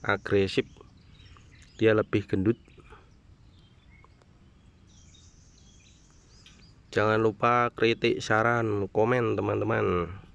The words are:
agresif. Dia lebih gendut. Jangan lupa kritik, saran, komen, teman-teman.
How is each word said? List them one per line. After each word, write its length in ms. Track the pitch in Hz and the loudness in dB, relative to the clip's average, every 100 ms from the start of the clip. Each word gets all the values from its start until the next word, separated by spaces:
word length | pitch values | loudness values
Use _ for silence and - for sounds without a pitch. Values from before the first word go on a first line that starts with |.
agresif. 640 | - 101 - 101 95 - - - - - - - - - - - - - | -2 -4 0 0 2 -2 -4 -14 -20 -20 -20 -20 -20 -20 -20 -20 -20 0
Dia 160 | 110 107 | 2 2
lebih 320 | 104 107 - | 0 -4 -2
gendut. 320 | 98 95 120 - - - - - - - - - - - - - - - - - - - - - _ - - - - - - - - - - - - - - - - - - - - - | 0 0 -2 -8 -20 -20 -20 -20 -20 -20 -20 -20 -20 -20 -20 -20 -20 -20 -20 -20 -20 -20 -20 -20 _ -20 -20 -20 -20 -20 -20 -20 -20 -20 -20 -20 -20 -20 -20 -20 -20 -20 -20 -20 -20 -6
Jangan 240 | - 107 110 | -2 2 2
lupa 480 | 110 101 120 120 120 | 0 0 0 2 0
kritik, 480 | - 117 110 117 - | 0 0 2 -2 -2
saran, 640 | - 110 117 120 113 104 98 | 0 0 2 0 -2 -4 -2
komen, 480 | 110 110 127 113 104 | 0 2 2 0 -2
teman-teman. 720 | 104 104 104 113 101 90 82 98 - | -2 -2 -2 0 0 -2 -4 -10 -20